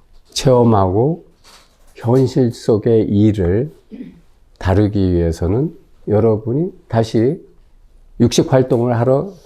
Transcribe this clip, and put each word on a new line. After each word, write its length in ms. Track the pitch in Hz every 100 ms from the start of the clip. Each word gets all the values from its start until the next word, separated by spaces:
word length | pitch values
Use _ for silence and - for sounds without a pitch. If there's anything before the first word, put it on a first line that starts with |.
| _ - _
체험하고 960 | - 135 123 120 107 95 98 135 170 - _ _ - _ _ _
현실 560 | - 113 131 123 147 120
속의 540 | 117 - 107 120 113
일을 680 | 104 101 107 104 87 101 147 - _ - - - _ _ _ -
다루기 540 | 95 95 104 104 92
위해서는 640 | 87 85 82 85 110 160 - _ - -
여러분이 640 | 107 113 107 107 135 180 - -
다시 520 | 117 113 120 120 - - _ _ _ - - - -
육식 340 | 117 - -
활동을 460 | 131 127 123 120 117
하러 340 | 120 135 190 185